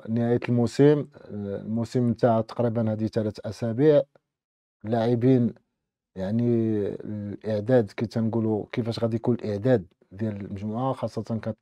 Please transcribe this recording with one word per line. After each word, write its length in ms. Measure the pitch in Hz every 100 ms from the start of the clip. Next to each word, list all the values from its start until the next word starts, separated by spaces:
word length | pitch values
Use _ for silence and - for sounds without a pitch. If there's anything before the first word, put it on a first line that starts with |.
| -
نهاية 320 | 113 117 120 -
الموسم، 580 | 120 117 - 143 147 135 - -
الموسم 760 | 104 101 101 101 110 117 131 120
انتهى 340 | 113 - 113
تقريبًا 500 | 110 - 120 113 110
هذه 140 | 107 110
ثلاث 400 | 113 107 101 110
أسابيع. 560 | 104 117 113 151 147 - _ _ _ _ _ _ _
اللاعبين، 720 | 104 117 113 123 123 131 117 - _ _ _ _ _ 95
يعني، 600 | 92 113 120 117 113 107 98
الإعداد، 1000 | - 52 104 104 101 104 107 104 127 104
كي 160 | - 113
تنقولوا، 580 | 120 113 110 113 107 -
كيفاش 280 | - 117 113
غادي 160 | 117 113
يكون 180 | -
الإعداد 520 | 120 107 104 117 127 85 _ _
ديال 280 | 95 110 101
المجموعة، 520 | 98 95 107 110 131
خاصة 300 | 127 113 -
كانت 340 | 104 113 113 107